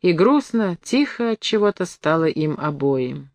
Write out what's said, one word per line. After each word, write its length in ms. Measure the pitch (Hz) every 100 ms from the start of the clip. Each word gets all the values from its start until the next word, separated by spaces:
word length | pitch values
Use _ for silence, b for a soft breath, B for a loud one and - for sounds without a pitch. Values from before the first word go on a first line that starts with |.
и 120 | 180
грустно, 640 | 165 202 294 - 226 202 170
тихо 500 | - 254 285 - 233
от 80 | 220
чего-то 440 | - 214 208 -
стало 400 | 180 - 151 160
им 320 | 160 147 156 147
обоим. 720 | 151 143 139 135 127 139 139